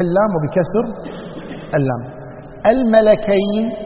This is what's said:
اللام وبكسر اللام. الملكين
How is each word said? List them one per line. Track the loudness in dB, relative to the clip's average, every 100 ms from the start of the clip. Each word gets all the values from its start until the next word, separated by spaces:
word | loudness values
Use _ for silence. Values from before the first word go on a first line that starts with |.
| 0
اللام | 2 2 0
وبكسر | 0 0 0 0 -2 -4 -12 -12 -14 -14 -14 -14 -6 -2
اللام. | 0 -2 -6 -14 -16 -16 -18 -4 2
الملكين | 4 6 6 6 4 4 2 2 0 -2 -4